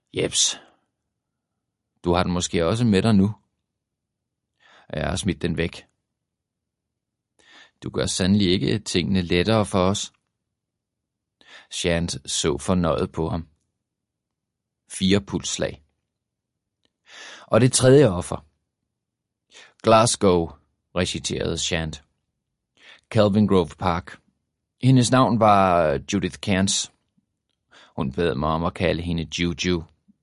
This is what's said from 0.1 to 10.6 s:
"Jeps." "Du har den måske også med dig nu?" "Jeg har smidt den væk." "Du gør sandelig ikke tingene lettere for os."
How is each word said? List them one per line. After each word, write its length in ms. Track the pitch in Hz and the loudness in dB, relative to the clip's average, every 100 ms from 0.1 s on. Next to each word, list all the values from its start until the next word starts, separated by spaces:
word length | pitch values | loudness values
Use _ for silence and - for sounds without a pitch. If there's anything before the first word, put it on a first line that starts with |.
"Jeps." 460 | - 82 - - - - _ _ _ _ _ _ _ _ _ _ _ _ _ | -6 -4 -2 -2 -4 -16 _ _ _ _ _ _ _ _ _ _ _ _ _
"Du 100 | 87 | -2
har 100 | 87 | 0
den 100 | 87 | 0
måske 320 | 87 92 87 82 | -4 -4 -2 -2
også 200 | 113 123 | 0 2
med 160 | 95 | 2
dig 140 | 110 101 | 2 2
nu?" 200 | 101 110 _ _ _ _ _ _ _ _ _ _ _ _ _ - - | 2 -2 _ _ _ _ _ _ _ _ _ _ _ _ _ -20 -12
"Jeg 200 | 76 73 | -6 -4
har 60 | 90 | -4
smidt 260 | - 82 | -4 -4
den 160 | 85 85 | -4 -2
væk." 280 | 85 - - _ _ _ _ _ _ _ _ _ _ _ _ _ _ _ _ - - _ | -4 -8 -20 _ _ _ _ _ _ _ _ _ _ _ _ _ _ _ _ -20 -20 _
"Du 60 | - | -10
gør 160 | - 65 | -6 -4
sandelig 460 | - 92 104 95 | -2 2 2 2
ikke 280 | 92 - 107 | 0 -2 -4
tingene 420 | - 92 92 95 | -4 -4 0 -2
lettere 440 | 82 87 87 110 101 | 0 0 2 0 0
for 240 | 98 90 | 0 0
os." 240 | 104 - _ _ _ _ _ | 0 -6 _ _ _ _ _